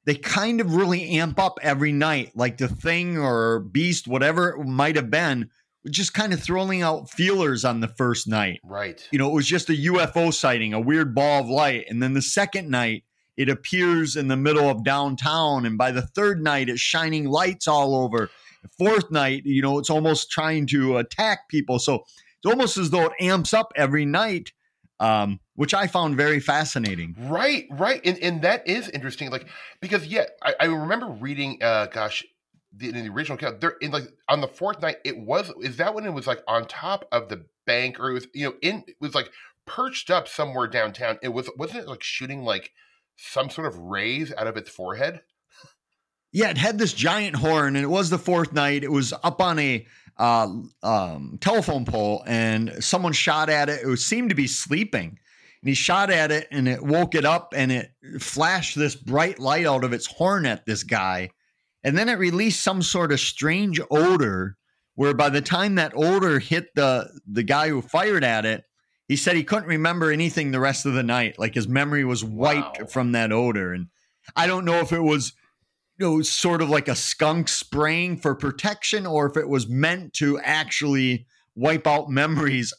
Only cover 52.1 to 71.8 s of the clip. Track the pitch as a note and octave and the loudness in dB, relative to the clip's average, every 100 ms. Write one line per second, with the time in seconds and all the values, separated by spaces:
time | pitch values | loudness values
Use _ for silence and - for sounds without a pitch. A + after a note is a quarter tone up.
52.1 | G#2 - A#2 A2+ A2 A2+ - - F#3 F3 | -2 -2 0 0 0 -2 -4 0 0 2
53.1 | D3 - D#3 D#3 D3+ D3 C#3+ B2 B2 - | 0 2 2 2 2 2 0 -2 -2 0
54.1 | A3 B3 D3+ B2+ - - D#3+ G#3+ A2 E2 | 0 0 2 0 -2 -2 -2 0 -2 -6
55.1 | G#2 _ _ - _ C3 C3 - F3+ G3 | -10 _ _ -20 _ -2 0 2 2 4
56.1 | F3 D3+ D3+ D3+ C#3+ B2+ B2+ C#3 D#3+ F3 | 4 2 0 -2 0 0 0 2 2 2
57.1 | D#3+ C#3+ E3 - C#3 C3 B2+ - _ - | 2 2 2 0 -2 0 0 -4 _ -16
58.1 | A2+ - C3+ D#3+ F#3 C#3+ D3 D3 - A2+ | -12 -6 0 0 0 -2 -2 -2 -2 -2
59.1 | C#3 E3+ F#3 C3 D3+ E3 C3+ B2 A#2+ - | 0 0 0 0 2 2 2 0 -2 -6
60.1 | - F3+ G3 C#3+ G#2+ - G#2 - A2+ F#2+ | -2 0 2 0 -2 -4 -6 -2 0 0
61.1 | F#2 F#2 - _ _ _ _ C3 D#3 A3+ | -2 -6 -12 _ _ _ _ -2 0 0
62.1 | A3+ F#3 F3 A3 - - F#3+ E3+ F#3 E3 | 2 0 2 0 0 0 0 0 0 2
63.1 | C#3 - - D3 F3 G3+ D3+ D3 D3+ F3 | 0 -2 -2 0 0 0 -2 0 4 4
64.1 | F#3 A#2+ F#2 F#2+ G2 _ _ _ - C#3 | 4 2 -2 -6 -8 _ _ _ -2 0
65.1 | C#3+ D3 C#3 C#3 F3 G#3 F#3+ D#3 B2+ D#3 | 4 2 2 0 0 2 0 0 2 2
66.1 | G3 F#3 C#3 G#2+ E3 E3+ - C#3 B2+ - | 4 4 2 2 -2 -2 2 2 2 -2
67.1 | - - G#2 A2 C#3 D#3 C#3 A2+ D#3 G3+ | -10 -6 -2 2 2 2 0 0 0 2
68.1 | F#3+ C3 A2+ G#2+ A2 - _ _ _ - | 2 2 2 0 -2 -6 _ _ _ -4
69.1 | C#3 F3+ F3 C#3+ - E3 D#3+ E3 F3 D#3+ | -2 2 0 2 -2 0 0 0 2 2
70.1 | D3+ E3 E3 C#3+ C3 C3+ C3 C#3 C3 A#2+ | 2 0 0 -2 0 0 0 0 0 0
71.1 | B2 A2+ - G#2+ A#2+ A2+ C3 | 0 0 -2 -4 -2 0 0